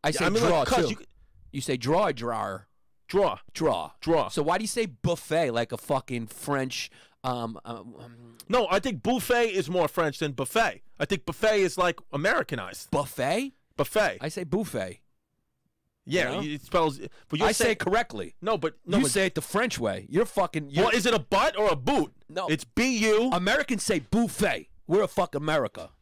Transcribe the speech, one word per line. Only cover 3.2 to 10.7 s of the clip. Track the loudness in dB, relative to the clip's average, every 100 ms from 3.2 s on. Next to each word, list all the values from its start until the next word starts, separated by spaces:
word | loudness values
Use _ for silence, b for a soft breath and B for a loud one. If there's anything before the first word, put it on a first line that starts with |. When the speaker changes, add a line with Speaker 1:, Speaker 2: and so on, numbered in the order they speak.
| 2 0 -10
Speaker 1:
Draw. | -2 0 0 -4 -8
Speaker 2:
Draw. | 0 0 2
Speaker 1:
So | -2
why | 0 0
do |
you | -2
say | -4 -4
buffet | -4 -2 -2 0 0 2
like | 0 -2
a | -6
fucking | -2 -2 -2 -6 -6
French, | -10 -2 -2 -2 -4 -10 b b b
um, | -6 -4 -6 -10
um, | -12 -14 -14 -18
um, | -20 -20 -20 -20 0
Speaker 2:
No, | 0 4
I | 2
think | 0 -2
buffet | 0 0 2 2 4
is | 0 0
more | 0 0
French | 0 -2 -2
than | -6
buffet. | -4 -2 0 0